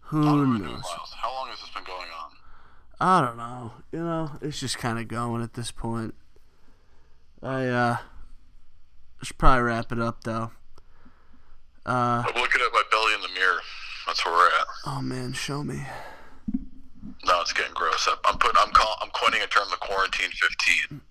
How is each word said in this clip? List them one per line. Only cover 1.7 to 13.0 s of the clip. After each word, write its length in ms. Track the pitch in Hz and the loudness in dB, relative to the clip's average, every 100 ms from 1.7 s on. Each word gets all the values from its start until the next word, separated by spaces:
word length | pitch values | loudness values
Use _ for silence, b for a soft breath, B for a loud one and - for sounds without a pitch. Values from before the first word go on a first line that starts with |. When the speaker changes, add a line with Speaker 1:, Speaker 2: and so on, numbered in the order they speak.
| 104 92 | -12 -10
Speaker 2:
going 240 | 92 87 | -10 -10
on? 220 | 82 76 - b b b b b - | -12 -14 -16 b b b b b -2
Speaker 1:
I 220 | 175 185 | 4 4
don't 160 | 127 117 | 4 -2
know. 360 | 117 123 120 - - | -10 -8 -10 -12 -10
You 80 | 160 | -6
know, 320 | 170 165 160 147 | -2 -2 -2 -6
it's 180 | - 139 | -8 -4
just 180 | 131 - | -4 -2
kinda 260 | 127 113 113 | -2 -4 -4
going 360 | 113 120 117 | -4 -2 -2
at 100 | 117 | -4
this 180 | - 117 | -6 -8
point. 420 | - 117 113 113 - - - - - - - - - - - - - | -6 -4 -4 -6 -10 -18 -20 -20 -20 -20 -20 -20 -20 -20 -20 -20 -12
I, 260 | 120 131 127 | -6 -2 0
uh, 300 | 123 120 120 B B B B B - - - - - - - | 2 2 0 B B B B B -16 -16 -16 -16 -16 -14 -10
should 140 | - - | -10 8
probably 260 | 156 131 | 10 10
wrap 280 | 120 113 117 | 6 0 -2
it 80 | 117 | -2
up, 240 | 117 113 | -2 -2
though. 280 | - 113 113 - - - b b b b b b b b b - - | -4 -4 -4 -10 -14 -14 b b b b b b b b b -14 -2
Uh, 380 | 127 123 120 117 | 0 2 2 0
Speaker 2:
I'm 80 | 120 | 0
looking 200 | 123 127 | 2 4
at 100 | 123 | 4
my 100 | 110 104 | 4 4
belly 220 | 110 | 4